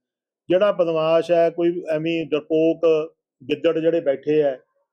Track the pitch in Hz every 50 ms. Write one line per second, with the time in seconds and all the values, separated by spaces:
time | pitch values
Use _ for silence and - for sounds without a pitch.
0 | _ _ _ _ _ _ _ _ _ - 170 185 208 202 185 170 175 165 160 160
1 | 156 160 165 165 165 - 175 165 170 165 165 175 170 170 175 175 - 156 156 156
2 | 160 165 165 165 160 127 151 147 151 - 160 156 160 165 160 160 170 165 160 156
3 | 156 160 - _ _ _ _ _ 123 120 147 139 143 165 156 160 160 165 165 170
4 | 139 139 135 135 - 147 151 156 147 139 131 127 _ _ _ _ _ _